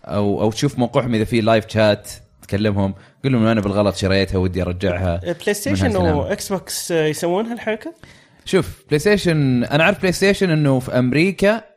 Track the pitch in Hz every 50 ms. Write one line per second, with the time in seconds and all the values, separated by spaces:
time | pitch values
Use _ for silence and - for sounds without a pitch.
0 | - - 82 104 104 101 98 - 101 113 110 - 147 143 - 123 123 113 - 139
1 | 123 123 120 107 110 98 123 117 107 113 113 110 107 - - 113 107 107 104 -
2 | - - - - - _ _ _ - - - 101 107 107 98 101 98 98 95 -
3 | - - _ _ - 135 131 117 110 113 113 110 98 104 95 104 104 98 92 -
4 | 101 92 95 98 98 90 98 95 92 92 90 92 87 87 87 90 98 92 87 90
5 | 95 90 85 87 90 175 170 170 - 214 208 208 - - 202 190 - 233 208 185
6 | 180 160 151 143 - 110 - - - - 196 175 - - - - - - 175 160
7 | 156 156 151 151 170 170 175 196 226 226 240 214 - 220 214 220 - 320 - _
8 | - - - - _ _ _ _ _ - - 185 - - - - _ _ 147 151
9 | 151 208 208 196 - 180 160 151 143 131 127 123 120 - - 151 160 180 208 -
10 | - 185 170 - 190 196 196 196 196 180 156 156 147 139 135 127 127 - - 127
11 | 123 123 127 151 170 196 175 - 196 202 220 226 - - _